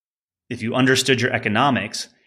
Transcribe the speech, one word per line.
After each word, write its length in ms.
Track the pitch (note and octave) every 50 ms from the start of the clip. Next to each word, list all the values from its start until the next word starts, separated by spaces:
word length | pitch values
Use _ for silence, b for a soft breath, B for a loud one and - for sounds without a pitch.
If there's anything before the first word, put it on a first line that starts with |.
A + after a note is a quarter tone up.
| _ _ _ _ _ _ _ _ _ -
if 100 | B2 A2+
you 140 | G#2+ A#2 B2
understood 480 | B2+ C3 B2+ C3 B2+ - - C3 A2+
your 100 | A#2 -
economics 760 | B2 A2 G#2+ A2+ G#2 A2 C3+ C#3+ B2+ G2 G2 A2 - - - - _ _ _